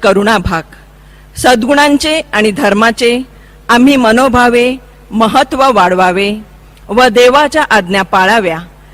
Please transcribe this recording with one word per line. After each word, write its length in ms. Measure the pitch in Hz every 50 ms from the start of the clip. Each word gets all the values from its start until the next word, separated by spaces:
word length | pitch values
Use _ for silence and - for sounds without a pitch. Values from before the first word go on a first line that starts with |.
करुणा 340 | - 196 196 196 202 220 220 202
भाग. 240 | 180 185 175 160 - - - - - - - - - - - - - - -
सद्गुणांचे 840 | - - - 254 226 240 240 285 285 294 294 285 285 - 311 311 320 - -
आणि 180 | - 208 220 214
धर्माचे 680 | 196 269 294 202 202 208 220 233 226 - 247 233 240 254 262 - - - - - - - - -
आम्ही 280 | 233 247 254 277 285
मनोभावे 800 | 262 240 220 226 247 262 262 226 247 240 240 240 240 240 254 262 262 - - - - - -
महत्त्व 520 | 202 220 226 208 240 262 285 - - 254 269 269 226
वाढवावे 560 | 202 180 180 185 185 185 180 175 196 202 202 214 214 214 - - - - - - - - -
व 200 | 202 240 254 254
देवाच्या 560 | 196 240 247 247 262 285 302 277 - 302 285 -
आज्ञा 320 | 226 208 185 175 196 196
पाळाव्या, 560 | 190 - 208 190 185 190 226 233 190 170 160 165 175 - - - - -